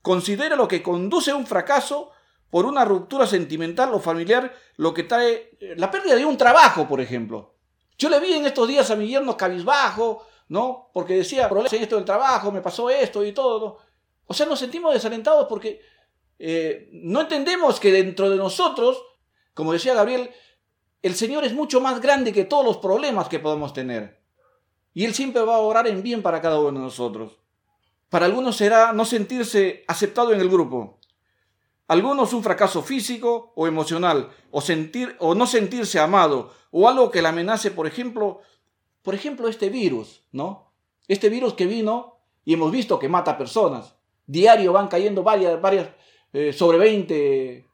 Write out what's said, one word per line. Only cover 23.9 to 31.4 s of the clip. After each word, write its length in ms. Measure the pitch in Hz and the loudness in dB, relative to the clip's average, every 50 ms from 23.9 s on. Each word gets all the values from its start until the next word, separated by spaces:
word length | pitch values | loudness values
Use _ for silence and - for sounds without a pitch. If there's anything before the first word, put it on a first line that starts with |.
| 120 110 104 101 _ _ _ _ _ _ _ _ _ _ _ _ _ _ _ _ | -6 -8 -8 -10 _ _ _ _ _ _ _ _ _ _ _ _ _ _ _ _
Y 140 | _ 170 202 | _ -4 -4
Él 80 | 226 220 | -2 -2
siempre 260 | - 269 262 226 240 | -4 -6 -2 0 0
va 160 | 226 220 233 | 2 2 2
a 40 | 226 | 2
obrar 260 | 214 214 220 226 233 | 2 4 4 4 4
en 160 | 233 202 190 | 2 -2 -2
bien 180 | 190 240 240 226 | -4 -4 -4 -2
para 220 | 190 - 165 160 | -2 -2 -2 0
cada 180 | 160 165 156 151 | 0 0 2 2
uno 200 | 151 143 139 135 | 2 0 0 -4
de 40 | 131 | -8
nosotros. 540 | 127 123 - 123 120 104 107 110 107 _ _ _ _ _ _ _ _ _ _ _ _ _ _ _ _ | -10 -8 -6 -6 -6 -6 -8 -14 -14 _ _ _ _ _ _ _ _ _ _ _ _ _ _ _ _
Para 160 | - 175 175 | 0 0 2
algunos 300 | 180 208 247 262 254 214 | 2 0 0 -2 -4 -2
será 360 | - 214 208 226 220 226 233 | 0 2 4 6 6 6 4
no 140 | 220 214 226 | 4 -2 -2
sentirse 800 | 220 240 226 202 - 254 254 233 233 - 208 196 185 175 - _ - | 0 -2 -4 -4 -4 -4 -6 -6 0 2 2 2 2 -2 -6 _ -6
aceptado 460 | 165 - 208 202 - 240 240 233 220 | -2 -2 -2 -2 0 0 2 2 2
en 60 | 202 | 2
el 80 | 185 185 | 4 4
grupo. 480 | 185 185 160 123 127 120 110 98 _ _ _ _ _ _ _ _ _ _ | 4 2 2 2 -4 -6 -8 -8 _ _ _ _ _ _ _ _ _ _